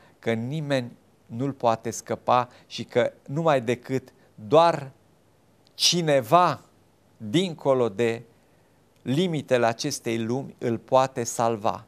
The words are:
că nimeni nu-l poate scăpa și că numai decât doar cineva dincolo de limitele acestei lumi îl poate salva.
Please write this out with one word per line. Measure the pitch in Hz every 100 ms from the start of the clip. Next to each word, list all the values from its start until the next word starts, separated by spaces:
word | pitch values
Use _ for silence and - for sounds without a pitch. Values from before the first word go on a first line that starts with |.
| _ _
că | -
nimeni | 113 120 160 143 139 120 - _ _ -
nu-l | 117 139
poate | 139 120 113 117
scăpa | - - 117 - 123 120 - -
și | -
că | 117 123 113 - -
numai | 143 165 139
decât | 113 117 - 131 - _ _
doar | - 107 151 170 156 135 - _ _ _ _ _ _ _
cineva | - - 175 160 139 113 170 180 127 - _ _ _ _ -
dincolo | 107 139 190 151 143 131 117
de | 98 117 117 - _ _ _ _ _ _ _
limitele | 117 139 185 156 - 123 117
acestei | 117 147 131 120 113
lumi | 113 127 139 -
îl | 127 113
poate | - 131 135 -
salva. | 117 - 117 113 104 92